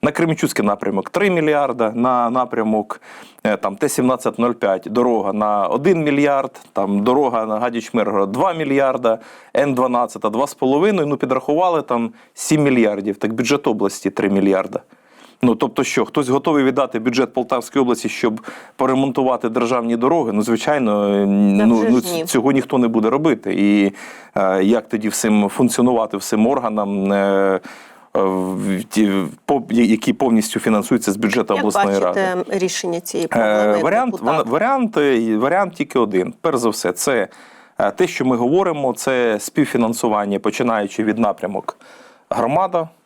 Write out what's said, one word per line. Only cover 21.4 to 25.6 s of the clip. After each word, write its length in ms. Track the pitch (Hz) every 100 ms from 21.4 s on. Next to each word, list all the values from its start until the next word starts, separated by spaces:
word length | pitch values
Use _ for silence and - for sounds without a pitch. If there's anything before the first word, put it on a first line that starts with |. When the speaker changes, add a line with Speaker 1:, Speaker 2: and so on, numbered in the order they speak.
| 101 98
Speaker 2:
Та 60 | 107
Speaker 1:
ну, 100 | 117
Speaker 2:
вже 100 | 110
Speaker 1:
ну, 100 | 123
Speaker 2:
ж 140 | 180
ні. 120 | 170 165
Speaker 1:
цього 260 | 131 123
ніхто 260 | 135 127 135
не 100 | 120
буде 220 | 113 110
робити. 440 | 135 156 113 98 92
І, 360 | 101 104 98 98 - - - -
е, 280 | 95 95
як 240 | 98 117 -
тоді 220 | 110 107
всім 400 | - 113 107 101
функціонувати, 680 | -